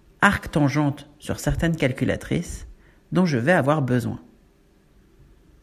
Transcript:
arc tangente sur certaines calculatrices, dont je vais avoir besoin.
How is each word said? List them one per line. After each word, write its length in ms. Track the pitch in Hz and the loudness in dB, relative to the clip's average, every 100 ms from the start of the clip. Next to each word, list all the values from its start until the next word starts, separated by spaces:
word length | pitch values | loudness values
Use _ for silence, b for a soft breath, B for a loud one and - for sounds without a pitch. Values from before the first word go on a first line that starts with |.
| _ _ | _ _
arc 300 | 202 - - | 2 2 -2
tangente 580 | 160 143 143 147 139 - - | 0 2 2 -2 -4 -12 -16
sur 220 | - - | -10 -4
certaines 360 | 147 139 170 165 | -2 0 0 0
calculatrices, 880 | 135 - 113 87 - 156 175 - - b b b b | -2 0 -2 -2 -4 -4 -4 -12 -16 b b b b
dont 140 | 160 | 0
je 140 | 180 127 | 2 2
vais 140 | 131 | 2
avoir 280 | 180 131 156 | 2 2 0
besoin. 400 | 127 123 113 - - _ _ _ _ _ _ _ _ _ - - _ - | 2 0 -2 -8 -14 _ _ _ _ _ _ _ _ _ -20 -20 _ -20